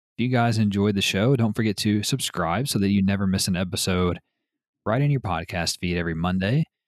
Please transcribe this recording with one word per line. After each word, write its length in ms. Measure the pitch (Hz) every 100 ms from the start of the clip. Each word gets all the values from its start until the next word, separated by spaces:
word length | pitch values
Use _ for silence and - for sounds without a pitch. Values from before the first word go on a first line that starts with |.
| _ -
If 60 |
you 40 | 123
guys 280 | 127 117 110
enjoyed 360 | 104 98 104
the 80 | 101
show, 340 | - 95 113 135
don't 180 | 113
forget 220 | 107 110 98
to 240 | 107 104
subscribe 640 | 104 131 - - 82 92 143
so 100 | 107
that 100 | 98
you 120 | 101
never 240 | 95 98 98
miss 200 | 95 -
an 80 | 90
episode 640 | 92 95 - 92 90 85 - _ _ _ _ _ 104
right 160 | 120
in 80 | 147
your 100 | 139
podcast 580 | 95 82 87 90 82 -
feed 200 | 90 87
every 160 | 85
Monday. 500 | 80 87 92 95 143 165 _